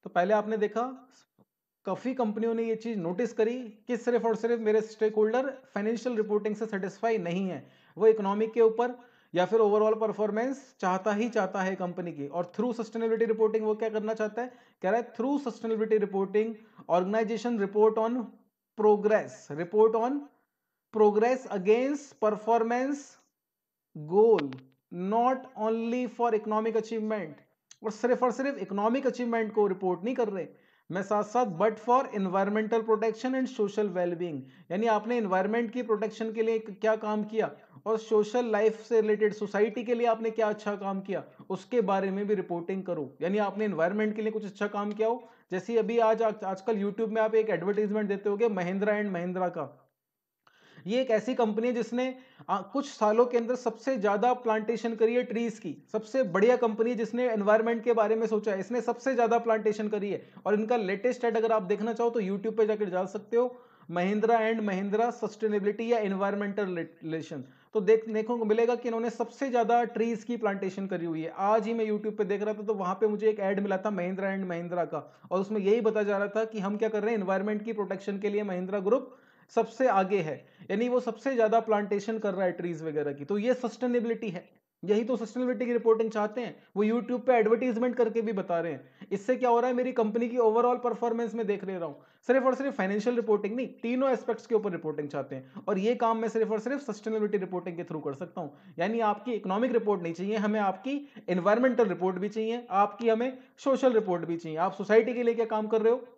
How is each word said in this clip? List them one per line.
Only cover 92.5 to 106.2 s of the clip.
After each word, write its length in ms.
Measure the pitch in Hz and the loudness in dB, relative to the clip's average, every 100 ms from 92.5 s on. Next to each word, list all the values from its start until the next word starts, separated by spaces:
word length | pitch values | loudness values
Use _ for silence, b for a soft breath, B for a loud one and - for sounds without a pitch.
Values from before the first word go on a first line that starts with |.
| 254 | 0
सिर्फ 200 | 277 - | -2 -2
फाइनेंशियल 400 | 190 208 214 240 | 0 0 0 0
रिपोर्टिंग 400 | 214 208 202 233 | 2 2 2 -4
नहीं, 120 | 262 - | -6 -6
तीनों 300 | 226 254 269 | -4 0 2
एस्पेक्ट्स 360 | 247 - 220 - | 0 -2 -6 0
के 80 | 220 | 0
ऊपर 160 | 202 | 0
रिपोर्टिंग 380 | 170 156 147 147 | -4 -6 -6 -6
चाहते 260 | 143 135 135 | -6 -6 -10
हैं। 280 | 131 202 - | -12 -12 -4
और 120 | 196 | 0
ये 160 | 208 247 | 0 2
काम 200 | 226 226 | 0 0
मैं 120 | 226 | 0
सिर्फ 220 | 226 208 | 0 0
और 80 | 214 | -2
सिर्फ 220 | 233 277 | -2 -6
सस्टेनेबिलिटी 560 | 277 208 226 220 208 208 | -6 -8 -4 -2 0 -2
रिपोर्टिंग 400 | 185 180 180 170 | -2 -6 -8 -10
के 60 | |
through 200 | 170 160 147 | -8 -6 -6
कर 80 | 135 | -8
सकता 260 | 175 190 | -10 -10
हूँ। 320 | 151 - - 165 | -10 -12 -20 -6
यानी 200 | 180 226 | -4 0
आपकी 300 | 220 208 214 | 0 -2 -4
इकोनॉमिक 380 | 220 185 196 254 | -6 -2 0 2
रिपोर्ट 280 | 226 202 196 | 0 0 -2
नहीं 100 | 170 | -2
चाहिए 240 | 165 196 220 | -6 -4 -2
हमें, 220 | 208 214 | 0 0
आपकी 380 | 202 190 262 285 285 B - | 0 -2 -6 -6 -8 B -2
एनवायरमेंटल 580 | 180 175 220 254 240 220 | 0 4 4 4 4 2
रिपोर्ट 300 | 170 185 180 | 2 -2 -2
भी 120 | 202 | -4
चाहिए, 360 | 214 220 240 240 | -4 -4 -4 -2
आपकी 380 | 185 208 208 233 | 2 2 0 0
हमें 280 | 220 247 262 B B | 2 0 -6 B B
सोशल 340 | - 262 262 | 0 2 4
रिपोर्ट 320 | 220 208 175 165 | 4 2 -2 -2
भी 120 | 165 | -6
चाहिए। 200 | 160 156 | -4 -2
आप 140 | 180 | -2
सोसाइटी 400 | 190 196 220 226 | -2 4 6 6
के 100 | 240 | 0
लिए 100 | 233 226 | 0 0
क्या 100 | 220 | 0
काम 200 | 214 214 | 0 0
कर 140 | 220 | 2
रहे 120 | 214 | 4
हो 100 | 254 - - | 2 -2 -20